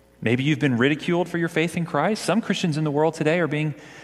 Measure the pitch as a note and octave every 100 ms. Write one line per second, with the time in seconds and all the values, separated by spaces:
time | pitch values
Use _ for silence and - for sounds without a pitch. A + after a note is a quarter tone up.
0 | _ - A2 B2 C#3 C#3+ C#3+ A#2 C3 D3+
1 | - E3+ F3 E3+ E3 D#3+ E3+ E3+ E3 D3
2 | E3+ G#3+ - G3 - F#3+ F3+ D3 D#3 C#3+
3 | D#3+ D#3 D3+ F3 D#3+ D3+ D3+ C#3+ - -